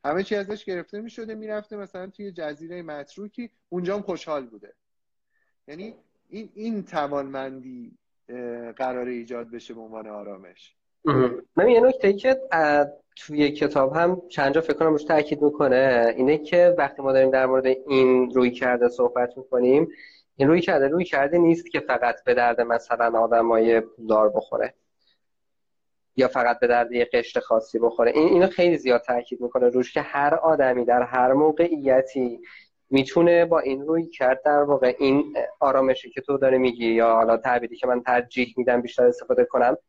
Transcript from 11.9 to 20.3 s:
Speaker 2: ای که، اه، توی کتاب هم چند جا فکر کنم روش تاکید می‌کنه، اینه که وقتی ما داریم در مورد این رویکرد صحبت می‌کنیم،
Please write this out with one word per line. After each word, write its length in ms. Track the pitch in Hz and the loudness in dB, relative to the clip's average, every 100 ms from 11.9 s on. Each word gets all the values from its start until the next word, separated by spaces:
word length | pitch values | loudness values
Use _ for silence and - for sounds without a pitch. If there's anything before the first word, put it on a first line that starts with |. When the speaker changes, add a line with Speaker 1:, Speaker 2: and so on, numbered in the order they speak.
| 262 196 | 2 0
Speaker 2:
ای 60 | |
که، 280 | 196 262 262 - | 0 0 -2 -2
اه، 340 | 165 151 147 143 - _ | 0 2 2 0 -4 _
توی 360 | - - 147 143 | -20 -8 0 0
کتاب 440 | 147 147 151 135 | 0 -2 0 0
هم 260 | 156 175 185 - | 2 0 0 -6
چند 240 | - 139 | -2 0
جا 80 | 151 | 0
فکر 120 | 160 | -2
کنم 180 | 147 160 | 0 2
روش 120 | 147 | 0
تاکید 380 | 151 156 147 147 | 2 0 0 0
می‌کنه، 720 | 147 147 139 127 135 120 117 117 | 0 2 2 4 4 4 2 2
اینه 200 | 131 151 | 0 0
که 380 | 151 180 175 175 | 0 4 4 4
وقتی 240 | 139 - | -2 -2
ما 100 | 135 | 0
داریم 200 | 135 131 | 2 4
در 140 | 131 | 2
مورد 200 | 131 131 | 2 2
این 680 | 131 131 - 135 131 127 123 | 2 -2 0 4 4 4 2
رویکرد 540 | 127 123 123 127 123 120 | 2 0 0 -2 2 0
صحبت 500 | 120 120 123 123 135 | 0 -2 0 -4 -6
می‌کنیم، 500 | - 123 123 139 165 - - _ _ | -4 0 4 4 2 -6 -20 _ _